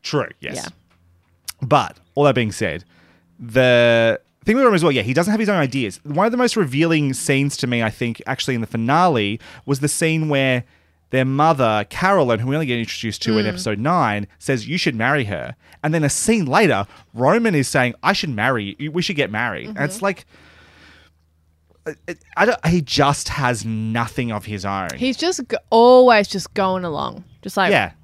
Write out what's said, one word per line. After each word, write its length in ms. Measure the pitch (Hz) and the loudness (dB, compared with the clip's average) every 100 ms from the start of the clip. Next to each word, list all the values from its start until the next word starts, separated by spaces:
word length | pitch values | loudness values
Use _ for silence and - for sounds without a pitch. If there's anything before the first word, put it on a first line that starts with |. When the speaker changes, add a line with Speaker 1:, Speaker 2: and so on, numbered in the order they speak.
Speaker 1:
True. 240 | - 147 101 - | -4 -4 -4 -10
Yes. 160 | 69 - | -12 -10
Speaker 2:
Yeah. 100 | - - _ _ _ _ _ _ - - | -12 -16 _ _ _ _ _ _ -20 -12
Speaker 1:
But 340 | 123 143 98 - _ - | 0 0 0 -8 _ 2
all 80 | |
that 100 | 143 | 2
being 160 | 123 110 | 2 -2
said, 340 | - 98 78 - _ _ _ _ _ | -2 -4 -4 -12 _ _ _ _ _
the 840 | 117 117 127 120 120 117 113 - _ _ | -2 2 4 6 6 4 2 0 _ _
thing 120 | - 233 | 0 4
with 80 | |
Roman 100 | 262 | 4
as 80 | 190 | 4
well, 80 | 165 | 2
yeah, 120 | 131 | 2
he 120 | 104 | 0
doesn't 160 | 131 175 | 0 0
have 80 | 214 | 0
his 100 | 214 | 0
own 100 | 190 | 0
ideas. 400 | 139 135 110 - | 0 -2 -6 -8
One 220 | 147 147 214 | -8 0 0
of 60 | |
the 60 | 240 | 2
most 180 | 247 226 | 0 0
revealing 560 | 151 135 165 160 143 | 0 2 2 2 0
scenes 420 | 131 - 139 143 - | -2 0 0 0 -2
to 100 | 127 | -2
me, 140 | 120 | 0
I 60 | 110 | -2
think, 300 | - 120 113 - | -2 -6 -6 -8
actually 280 | - - 123 | -6 -4 -4
in 60 | |
the 40 | 113 | -4
finale, 720 | 113 113 151 180 127 101 107 - - | -4 0 2 2 2 -2 -4 -12 -16
was 140 | - 139 | -4 -2
the 80 | 143 | -2
scene 400 | - 165 160 156 | 0 0 0 0
where 360 | 139 135 127 - _ _ _ _ | 0 2 0 -4 _ _ _ _
their 140 | 131 | -2
mother, 600 | 131 135 160 147 120 107 101 | 0 2 2 4 2 0 -2
Carolyn, 520 | - 185 196 131 113 | -2 2 2 2 0
who 80 | 123 | 0
we 80 | 147 | -2
only 100 | 147 | -2
get 140 | 120 | -4
introduced 420 | 113 - 113 98 | -4 -6 -8 -6
to 160 | - 110 | -2 0
in 60 | 107 | 0
Speaker 2:
Mm. 40 | |
Speaker 1:
episode 280 | 92 95 104 | -4 -4 -2
nine, 480 | 131 180 123 104 101 _ | 0 0 0 -2 -6 _
says, 260 | - 131 107 | -4 -4 -2
"You 100 | 175 | -4
should 200 | 170 113 | -2 0
marry 300 | 120 147 104 | 0 0 -2
her." 280 | 87 60 - _ - | -6 -8 -14 _ -8
And 100 | 151 | -2
then 80 | 165 | 0
a 80 | 147 | 0
scene 360 | - - 226 147 | 0 0 0 2
later, 380 | 156 202 104 101 - _ | 2 4 2 -2 -12 _
Roman 400 | 113 131 220 226 | 0 2 2 2
is 140 | 147 127 | 0 0
saying, 260 | 143 123 - | 0 0 -2
"I 100 | 147 | -2
should 180 | 202 165 | -2 -4
marry 440 | 110 117 123 101 - | -2 0 0 -4 -8
you. 100 | 147 | -6
We 120 | 160 | -4
should 120 | 175 | -4
get 160 | 156 131 | -2 -2
married." 380 | 107 120 85 60 | -2 -4 -6 -10
And 100 | 214 | -6
it's 180 | 147 208 | -6 -4
Speaker 2:
Mm-hmm. 60 | |
Speaker 1:
like, 220 | 196 185 - _ - - _ _ - - _ _ _ _ _ _ _ _ - 151 - | -6 -6 -12 _ -20 -20 _ _ -20 -20 _ _ _ _ _ _ _ _ -14 -14 -14
it, 100 | 170 _ - | -14 _ 0
I 100 | 208 | 0
don't, 200 | - 160 | 2 0
he 140 | 175 | 0
just 460 | 139 - 143 143 - | 0 0 2 0 -4
has 360 | - 127 117 | -2 -2 -2
nothing 680 | 107 110 110 113 117 - 120 | -4 -4 -4 -2 -4 -4 -6
of 120 | 107 | -6
his 200 | 107 104 | -8 -8
own. 240 | 98 98 87 65 | -6 -6 -6 -4
Speaker 2:
He's 200 | 254 247 | -4 -2
just 240 | 330 359 247 | -4 -4 -6
g-, 80 | - _ | -8 _
always 560 | 226 240 254 254 220 202 | 4 8 8 8 6 2
just 260 | 196 - | -6 -6
going 300 | - 190 185 | -2 -2 -2
along. 400 | 180 143 - - - _ | -4 -6 -6 -10 -20 _
Just 140 | 196 202 | -8 -2
like, 140 | 180 | 2
Speaker 1:
Yeah. 220 | 156 92 - | 2 0 -6